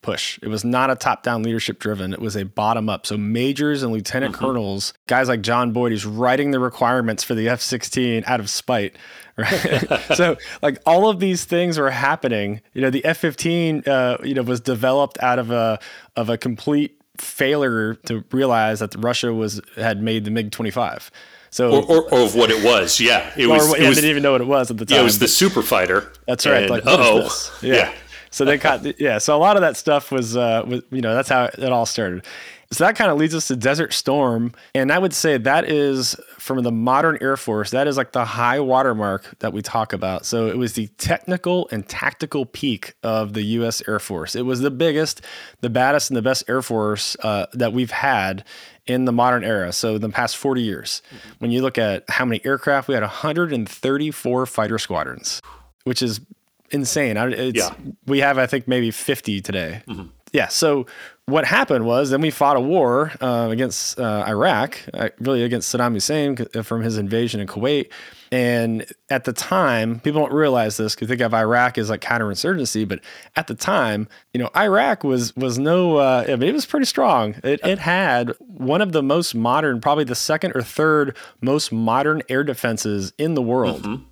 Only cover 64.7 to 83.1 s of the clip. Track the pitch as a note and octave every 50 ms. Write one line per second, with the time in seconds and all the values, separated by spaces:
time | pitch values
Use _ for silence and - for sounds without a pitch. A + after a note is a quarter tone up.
64.7 | - - - - - - - F2+ - _ A2+ C3 C3+ B2 A#2 A#2+ A#2+ A#2 - -
65.7 | - A#2+ A#2+ A#2+ A#2 G#2 - - D3 D#3 D3 C#3+ C#3 A#2+ A#2 - - A2 A2 -
66.7 | A#2 A#2 A2 A#2 A2 G#2+ G2+ G2 G#2+ A2+ A#2+ A#2 A2 G#2+ G2+ F#2 - G#2 G#2+ C3+
67.7 | D3 C#3+ - - - - - - - - - _ - B2+ B2 A#2+ A#2+ A#2+ A2+ A2+
68.7 | A2+ A2 G#2+ - - _ _ _ C#3 C3 - - A#2+ - - - F#3 F#3+ F3+ C#3+
69.7 | B2 A2+ A2 A2+ A#2 A#2 - D3+ D3 D#3 D3+ B2+ C3 D3 D#3 D3 C3 A#2+ A2+ A2
70.7 | G#2 - A2+ G#2+ - - - G#2+ B2+ A#2+ A#2+ A#2 A2 A2+ A2 G#2+ A#2 A#2+ B2 B2
71.7 | A#2+ - A2 G#2 A2 G2+ - - A#2+ A#2 A2 G#2 G2 - - D#3 F#3+ F3 C3+ A#2
72.7 | - A2 A2 G2 G2 F2 _ - - - - - _ - E3 - A#2+ - - -
73.7 | G3 G3 C3+ A2+ G#2+ G#2 G#2+ - - - _ _ _ B2 B2 - _ E3 G3+ G#3+
74.7 | F#3+ G#3 A#3 - A3+ - - C#3+ C3 B2+ A#2+ A2 - B2+ C3 C3 A#2+ A#2+ C#3 D3+
75.7 | E3+ F3+ F3+ F3 D#3+ D3 C#3 C3+ C3 B2 A#2 - C#3 A#2+ B2 E3 A#3+ D4+ B3+ -
76.7 | - D4+ C4+ - - - C4+ A#3 E3+ B2+ A2 G#2 G#2 - - B2+ C#3+ D3 - F#3
77.7 | F#3+ F#3+ D3+ D#3+ F3 F#3 G3 E3 C3 B2 B2 A#2+ - - - - G3+ A2+ B2+ B2+
78.7 | C#3+ F3+ G#3+ G3 E3 D#3+ C#3 C3+ C#3+ E3 E3+ - - A#2 A2+ A#2+ B2 D3 D#3 D3+
79.7 | B2+ A#2 A2 C#3+ D3 D3+ D3+ B2+ B2 - - - D#3 D#3 - F#3 - C3 A#2 -
80.7 | - - D#3 D#3 D#3 D3+ C#3+ C#3 B2+ - - - - _ - B2 C#3 D3+ D3 -
81.7 | - A2+ A2+ A2+ A2+ B2+ C#3+ D3+ D#3 D#3 - - B2+ C3 C#3+ D3 B2+ - - B2
82.7 | A2+ G#2+ - G#2+ G#2 G2+ F#2+ F#2